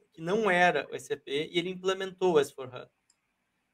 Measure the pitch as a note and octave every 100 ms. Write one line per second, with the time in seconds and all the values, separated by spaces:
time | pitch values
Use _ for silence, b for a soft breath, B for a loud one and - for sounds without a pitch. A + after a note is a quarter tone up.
0 | _ - E3 G#3+ G#3+ F3+ F3+ D3 - C3+
1 | - C#3 - C#3 D#3+ F3 F3 F#3 F#3 F#3+
2 | F#3+ F#3 F#3 D#3 C3+ - B2+ B2+ - _
3 | _ _ _ _ _ _ _